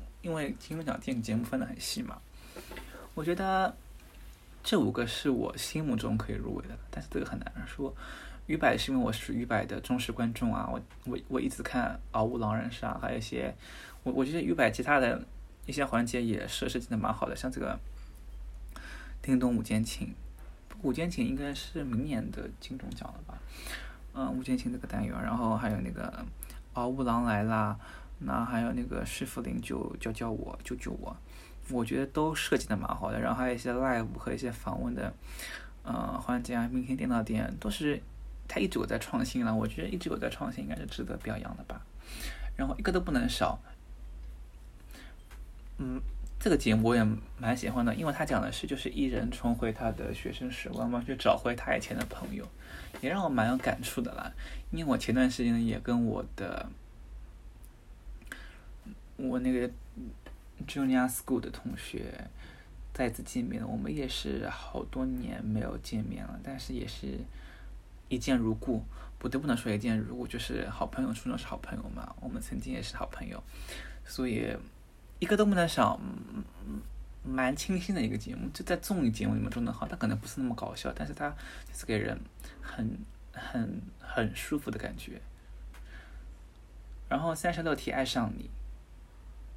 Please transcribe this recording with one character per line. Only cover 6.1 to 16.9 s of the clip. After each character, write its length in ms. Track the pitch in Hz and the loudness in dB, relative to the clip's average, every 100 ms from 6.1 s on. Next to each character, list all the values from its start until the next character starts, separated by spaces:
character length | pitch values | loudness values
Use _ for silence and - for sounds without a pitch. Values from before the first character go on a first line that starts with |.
| 110 | 2
可 160 | 107 | 2
以 20 | 104 | -2
入 200 | 107 98 | -2 -4
围 120 | - | -6
的， 100 | 117 - | -8 -8
但 100 | - | -8
是 60 | - | -4
这 100 | - | -2
个 60 | - | -2
很 140 | - | -4
难 140 | - - 131 | -6 -6 -8
说。 300 | - 135 - - - - - - | -4 -4 -4 -10 -10 -12 -10 -2
娱 100 | 156 | 4
百 180 | 143 113 | 6 6
是 160 | - | 4
因 60 | 131 | 4
为 60 | |
我 100 | 113 | 4
是 200 | 110 - | 2 -2
娱 120 | 113 120 | -2 2
百 180 | 107 - | 2 2
的 140 | 110 | -2
忠 180 | - 123 | 0 0
实 140 | 117 | 2
观 220 | 117 117 | 0 0
众 200 | 113 117 | 2 2
啊， 140 | 107 107 | 2 0
我， 80 | - - - 123 | -4 -6 -10 -4
我， 120 | - - | -4 0
我 100 | 127 | 0
一 80 | 131 | 0
直 140 | - | -2
看 300 | 113 123 120 - - | -2 2 2 -2 0
《嗷 140 | 113 110 | 2 4
呜 140 | 123 | 4
狼 180 | 110 110 | 2 2
人 120 | 120 | 0
杀》， 240 | - 117 - | -2 -2 -2
还 140 | - | -2
有 40 | 120 | -2
一 40 | |
些， 340 | 110 - - - - - - - | -2 -2 -2 -4 -12 -14 -14 -6
我， 80 | 131 | 0
我 140 | 135 131 | 2 4
觉 80 | |
得 80 | 165 | 4
娱 120 | - | 4
百 180 | - 113 | 6 6
其 120 | 110 | 6
他 160 | 123 143 | 6 6
的 240 | 120 120 - - - - - | 6 4 -2 -12 -14 -12 -4
一 40 | |
些 140 | 139 135 | 0 4
环 200 | 117 117 | 4 4
节 160 | 123 | 2
也 240 | 117 - 110 | 2 2 0
设， 200 | - - | 0 0
设 120 | 123 | 0
计 80 | |
得 100 | - | 0